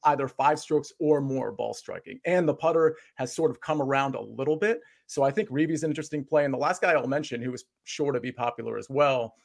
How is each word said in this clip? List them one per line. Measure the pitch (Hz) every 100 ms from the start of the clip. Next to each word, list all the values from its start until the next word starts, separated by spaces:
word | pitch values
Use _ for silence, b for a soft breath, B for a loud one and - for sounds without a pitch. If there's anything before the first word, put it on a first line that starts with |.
either | 151 143 135
five | - 139 151
strokes | - 151 147 -
or | 151 151
more | 139 131 107
ball | 104 110
striking, | - - - - - 170
and | 180 156
the |
putter | 139 160 165 160 160 B -
has | 127
sort | - 160
of | 156
come | - 151
around | 135 135 139
a | 127
little | 107 113 139 156
bit. | 208 233 b b -
So | 147
I | 139
think | 139 -
Reavie's | 135 160 160
an | 156
interesting | 147 143 151
play. | 139 151 143
And |
the | 131
last | 151 185
guy | 185
I'll | 151 123
mention | 143 147 120
who | 127
is | 127 - _ -
sure | - 143
to | 127
be | 123
popular | 123 120 - 113 107
as | 104
well | 135 143 131 113 -